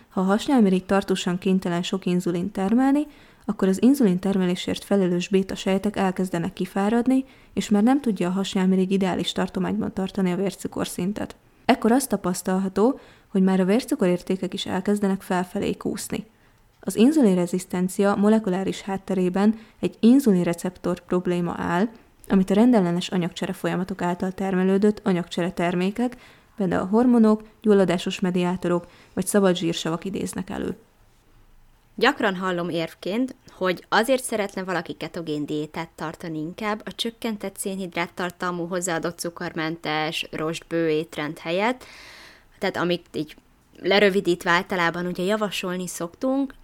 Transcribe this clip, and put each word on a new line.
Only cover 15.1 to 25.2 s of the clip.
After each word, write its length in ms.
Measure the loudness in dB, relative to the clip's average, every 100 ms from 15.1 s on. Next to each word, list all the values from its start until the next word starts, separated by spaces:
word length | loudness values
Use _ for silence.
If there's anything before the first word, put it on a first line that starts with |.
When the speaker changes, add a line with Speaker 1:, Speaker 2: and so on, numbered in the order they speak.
| -2
Speaker 1:
felfelé 540 | -2 -4 -2 -4 -4 -4
kúszni. 500 | -6 -8 -6 -8 -8 _ _ _ _ _
Az 160 | -6 4
inzulinrezisztencia 1200 | 4 6 4 4 0 -4 -4 -4 -2 0 0 2
molekuláris 680 | 4 2 0 -2 -4 -6
hátterében 800 | -8 -8 -4 -2 0 2 2 0 -10 _
egy 160 | -6 2
inzulinreceptor 1000 | 6 6 6 4 2 -2 -6 -4 -6 -6
probléma 560 | -2 -2 0 -2 -2 -4
áll, 300 | -2 0 0 -4 _ _ 0
amit 220 | 2 4
a 40 |
rendellenes 560 | 4 6 6 4 0 -2
anyagcsere 440 | -2 -2 -4 -8
folyamatok 480 | -4 -4 -4 -4 -4
által 300 | -4 -2 -4
termelődött 680 | -4 -2 0 2 4 2 2
anyagcsere 480 | 0 0